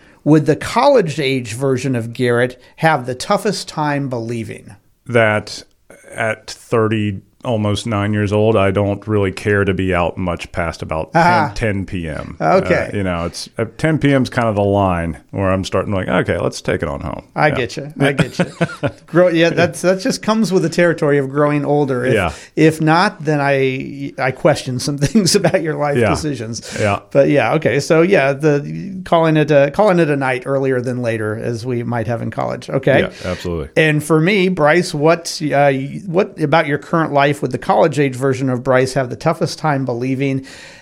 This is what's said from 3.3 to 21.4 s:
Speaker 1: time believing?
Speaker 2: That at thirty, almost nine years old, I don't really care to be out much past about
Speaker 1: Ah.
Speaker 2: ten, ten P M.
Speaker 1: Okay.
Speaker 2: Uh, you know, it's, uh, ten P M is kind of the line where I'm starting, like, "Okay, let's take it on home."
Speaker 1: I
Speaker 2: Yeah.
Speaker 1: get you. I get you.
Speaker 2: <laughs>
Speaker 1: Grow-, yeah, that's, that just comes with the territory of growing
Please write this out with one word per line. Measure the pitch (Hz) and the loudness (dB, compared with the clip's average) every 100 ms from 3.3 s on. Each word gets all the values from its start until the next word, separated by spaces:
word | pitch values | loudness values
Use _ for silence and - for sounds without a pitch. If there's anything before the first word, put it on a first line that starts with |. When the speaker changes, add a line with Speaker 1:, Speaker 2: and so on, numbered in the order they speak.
| 202 208 185 - | -2 0 -4 -8
Speaker 1:
time | - 151 143 139 | -6 -4 -2 -4
believing? | 127 113 117 107 110 - 107 _ _ - | -6 -6 -6 -8 -12 -18 -20 _ _ -2
Speaker 2:
That | 117 110 107 - - - _ _ - - | 2 2 2 -4 -14 -18 _ _ -20 -16
at | - 113 110 - | -6 -4 -4 -10
thirty, | - - 120 110 110 104 98 - _ | -16 -2 0 2 0 -2 -4 -12 _
almost | 131 113 104 101 120 | -4 -2 0 -2 -2
nine | 104 101 | -2 0
years | 107 104 | 0 0
old, | 107 107 110 | 2 4 4
I | 98 | 4
don't | 98 101 101 - | 2 0 -2 -2
really | 107 98 | 0 0
care | 92 110 104 98 | -2 0 2 2
to | 92 | 0
be | 95 | 0
out | 87 85 - | 0 0 -2
much | 92 85 - | -4 -6 -8
past | - 82 - | -6 -6 -6
about | 92 80 - | -6 -6 -2
Speaker 1:
Ah. | 165 165 175 147 | 2 4 2 0
Speaker 2:
ten, | 101 113 98 | -2 -2 -2
ten | 92 | -4
P | 95 80 | -6 -6
M. | 73 - - | -8 -10 -4
Speaker 1:
Okay. | 80 92 87 104 110 | 2 2 2 -2 -2
Speaker 2:
Uh, | 101 | -4
you | |
know, | 95 87 85 | -2 -2 -4
it's, | - - - | -8 -12 -6
uh, | 113 - | -6 -2
ten | 156 151 | -2 2
P | 143 | 2
M | 139 | 2
is | 123 | 2
kind | - 117 | 0 0
of | 104 | 2
the | |
line | 101 101 95 87 85 78 - | 2 2 2 0 -4 -8 -10
where | 104 95 | -4 0
I'm | 95 | 0
starting, | 95 101 90 | 0 -2 -2
like, | 98 - | -2 -2
"Okay, | - 131 87 | -2 0 -2
let's | 127 - | -2 -4
take | - - | -4 -2
it | 78 | -2
on | 71 | -6
home." | 73 - - - | -8 -10 -10 0
Speaker 1:
I | 151 | 0
Speaker 2:
Yeah. | 131 | 0
Speaker 1:
get | 117 - | -4 -6
you. | 147 151 | -10 -2
I | 139 | 0
get | 135 135 - | 0 -2 -2
you. | 180 - 165 - | -4 -2 -4 -4
Speaker 2:
<laughs> | 143 - - | -6 -6 -2
Speaker 1:
Grow-, | 160 180 | 4 4
yeah, | 165 165 | 4 2
that's, | 156 170 - | 2 0 0
that | 180 185 | 0 0
just | 262 180 | 0 -4
comes | - 220 202 | 0 0 2
with | 185 | 2
the | 160 | 0
territory | 170 175 160 151 143 | 2 2 2 2 2
of | 135 | 0
growing | 139 | 0